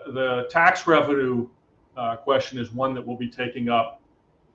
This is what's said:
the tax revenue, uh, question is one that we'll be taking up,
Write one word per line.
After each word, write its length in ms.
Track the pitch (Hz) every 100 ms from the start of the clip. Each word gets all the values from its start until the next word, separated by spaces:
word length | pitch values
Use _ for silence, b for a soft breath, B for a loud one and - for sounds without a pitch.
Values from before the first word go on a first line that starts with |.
| -
the 400 | 127 131 123 123
tax 360 | 165 175 180 -
revenue, 640 | 156 143 143 127 123 120 _ _ _ _ 127
uh, 220 | 117 113
question 420 | - 135 - 127
is 120 | 107
one 220 | 120 131
that 120 | 127 117
we'll 120 | 117
be 120 | 120
taking 400 | - 120 131 117
up, 320 | 117 113 - _ _ _ _ _